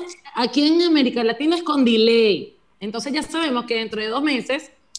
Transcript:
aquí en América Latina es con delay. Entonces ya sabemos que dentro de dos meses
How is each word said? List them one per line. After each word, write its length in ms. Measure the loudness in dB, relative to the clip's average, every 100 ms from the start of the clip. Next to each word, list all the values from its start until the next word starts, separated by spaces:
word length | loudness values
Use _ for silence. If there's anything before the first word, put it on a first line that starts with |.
| -6 -16 -10 -2
aquí 320 | 0 2 4
en 140 | 4
América 400 | 4 4 2 0
Latina 320 | -2 0 0 0
es 80 |
con 200 | 0 2 4
delay. 680 | 4 4 4 4 2 -4 -18 _ _
Entonces 340 | -10 -8 -6
ya 80 | -6
sabemos 440 | -6 -4 -4 -4 -4
que 100 | -4
dentro 260 | -4 -6
de 60 | -6
dos 160 | -2
meses 480 | -2 -2 -2 -6 -8 _ _